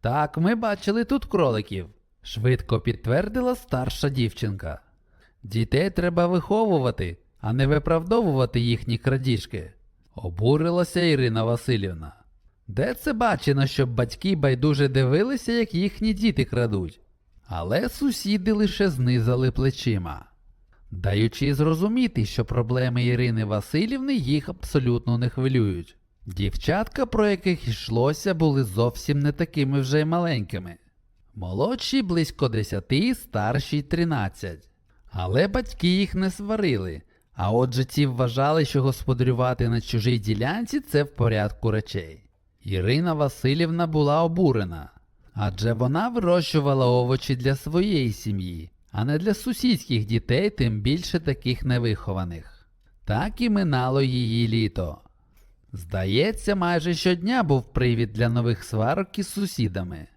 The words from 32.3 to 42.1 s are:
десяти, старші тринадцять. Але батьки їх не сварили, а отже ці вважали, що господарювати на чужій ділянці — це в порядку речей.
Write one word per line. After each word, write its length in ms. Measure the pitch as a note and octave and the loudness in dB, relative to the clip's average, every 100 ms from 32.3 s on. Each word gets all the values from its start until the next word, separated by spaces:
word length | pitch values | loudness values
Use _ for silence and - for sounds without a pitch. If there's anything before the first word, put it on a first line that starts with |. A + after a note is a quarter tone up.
| - C3 | 0 -2
десяти, 680 | G#2+ G#2 G2+ - C3+ A3+ | 0 -4 -6 -2 0 0
старші 680 | C4 - G#2+ G#2 B2+ - D3 | -2 -4 -2 0 -2 -2 -4
тринадцять. 840 | C#3+ E3+ E3+ D3 G2 - F#2+ D#2+ _ _ _ _ - | -2 -2 0 0 -4 -6 -12 -12 _ _ _ _ -12
Але 380 | - F2+ G#2+ G3 | -6 -2 2 2
батьки 400 | A3+ A#3+ - E3+ | 0 -6 -2 0
їх 260 | F#3 G3 | 2 0
не 160 | F#3 F#3+ | 0 -2
сварили, 720 | F#3 G3+ G#3+ G3 A2+ F#2 D#2 - _ _ | -4 -6 -2 0 0 -4 -10 -16 _ _
а 160 | - G2 | -4 0
отже 340 | A2+ B2+ B2 | 2 0 0
ці 220 | C3 - C#3+ | -2 0 0
вважали, 580 | A#2+ B2+ A#2+ C#3 D#3+ | 0 -2 0 2 2
що 180 | C#3+ C#3+ | 2 2
господарювати 840 | C3+ C3 - B2 B2+ B2 B2+ B2 A#2+ | 0 -2 -2 0 2 2 0 2 0
на 120 | A#2 | 0
чужій 380 | - A#2 G#2+ B2 | 0 0 2 0
ділянці — 600 | G2+ G#2 B2 G3+ A#3 C#4+ - | 0 -2 0 -2 -2 -4 0
це 120 | D3 | 0
в 140 | C#3+ - | 0 0
порядку 540 | A2+ G#2+ G#2 - A2+ | 2 2 0 -2 -2
речей. 540 | G#2 - G2 D#2+ | -2 -4 -8 -10